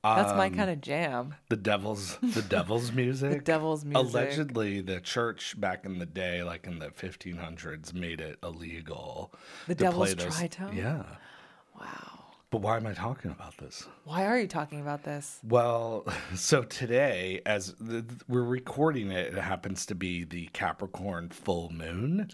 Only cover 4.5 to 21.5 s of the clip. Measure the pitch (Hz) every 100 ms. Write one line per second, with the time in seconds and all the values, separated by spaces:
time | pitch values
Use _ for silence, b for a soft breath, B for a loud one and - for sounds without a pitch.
4.5 | 117 107 98 95 90 - - 117 - -
5.5 | - 98 90 98 90 85 87 90 87 85
6.5 | 85 - 85 73 - 95 - 90 87 85
7.5 | 82 80 78 78 90 87 82 78 - 87
8.5 | 82 82 82 80 78 71 76 - B B
9.5 | B - 170 185 175 196 180 175 160 170
10.5 | - 196 101 104 151 82 76 B B B
11.5 | B _ - B B B B B B _
12.5 | 113 104 113 110 87 107 139 92 71 -
13.5 | - 67 - - - - 165 196 247 196
14.5 | 170 151 147 143 147 151 147 - - 113
15.5 | 120 120 117 117 113 - - - 92 -
16.5 | 147 113 - 123 123 139 95 92 95 -
17.5 | 104 92 - 113 113 117 123 - 123 120
18.5 | 127 127 - 156 139 101 92 85 98 95
19.5 | 92 98 95 - 98 92 87 85 87 82
20.5 | - 87 - 98 - 95 87 85 - -